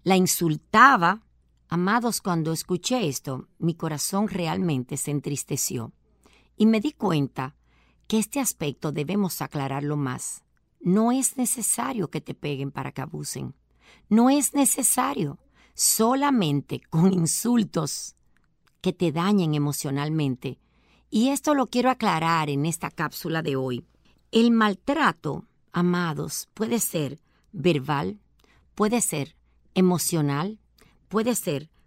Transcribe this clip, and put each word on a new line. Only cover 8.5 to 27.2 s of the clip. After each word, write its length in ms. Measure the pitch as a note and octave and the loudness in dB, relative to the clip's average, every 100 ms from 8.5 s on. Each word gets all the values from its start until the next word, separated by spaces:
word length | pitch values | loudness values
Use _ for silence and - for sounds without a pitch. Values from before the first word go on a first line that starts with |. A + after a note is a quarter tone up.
| - D3 C3+ D#3+ | -4 -6 -6 -6
debemos 480 | D3+ C#3+ G3 F#3+ - | -4 -4 -2 -2 -4
aclararlo 560 | C3+ D3+ C3+ C3+ D3 D3 | -6 -6 -4 -4 -4 -2
más. 480 | C3+ B2+ - - _ _ _ _ | -4 -6 -10 -14 _ _ _ _
No 320 | C#4 G3 A3+ | 0 2 2
es 240 | B3+ B3+ - | 2 -2 -2
necesario 760 | B3 - G#3 - B3 B3 F3+ | -4 -2 -4 -2 -4 -4 -4
que 100 | D#3 | -6
te 140 | - | -10
peguen 380 | B2+ D3 C3+ C#3 | -10 -8 -6 -6
para 200 | C#3 C3+ | -6 -8
que 80 | - | -8
abusen. 540 | C3 D3+ D3 - B2+ - _ _ _ - - | -10 -10 -10 -10 -10 -14 _ _ _ -14 0
No 200 | G#3+ B3 | 4 6
es 260 | C#4+ C4 | 4 2
necesario. 840 | C#4+ C4+ - B3+ - C4 C#4+ D3 - _ _ _ | 2 2 2 0 0 -2 -2 -6 -8 _ _ _
Solamente 1080 | - - - A3+ C4+ C#4+ B3+ D#3+ C#3+ - B2+ - | -2 0 2 2 4 2 2 2 0 -2 -10 -4
con 220 | D#3+ F#3+ | 2 4
insultos 1040 | F#3+ E3 - A3+ A#3+ F#3 E3 D3+ - - - _ _ _ _ _ _ | 4 0 0 0 2 0 -2 -4 -6 -12 -18 _ _ _ _ _ _
que 120 | F3+ | -4
te 200 | - F3 | 0 -2
dañen 420 | D3 F#3 G#3 D#3+ | 0 2 2 2
emocionalmente. 1040 | D3+ D3 C#3 D3+ C#3 D3 D#3+ C#3+ B2 C3+ B2 _ _ _ _ _ | 2 0 -2 -4 -4 -2 -2 -2 -2 -8 -12 _ _ _ _ _
Y 180 | A3 B3+ | 0 0
esto 260 | C#4 - | 0 0
lo 140 | D4 B3 | 0 0
quiero 220 | B3 B3 | 0 0
aclarar 600 | B3+ G#3+ E3 E3 E3 D3+ | 2 0 0 2 2 2
en 160 | C#3 D#3 | 0 -2
esta 240 | E3 D#3 | -2 -6
cápsula 520 | - D3+ - E3+ D#3+ | -4 -6 -6 -6 -4
de 120 | D#3+ | -2
hoy. 300 | C3+ C3 B2 - _ _ _ _ | -2 -2 -6 -8 _ _ _ _
El 180 | A3+ A#3 | 4 4
maltrato, 960 | A3+ G#3+ F#3+ - D4+ B3 - D3+ D3 - _ _ | 4 2 0 -2 0 0 0 -6 -8 -10 _ _
amados, 760 | F3 F3 F3 E3+ D3 D#3+ - - | 0 2 2 -2 -4 -6 -8 -10
puede 260 | - A3 A#3 | -6 -2 -2
ser 400 | - E3+ C#3+ C#3+ | -2 -2 -4 -8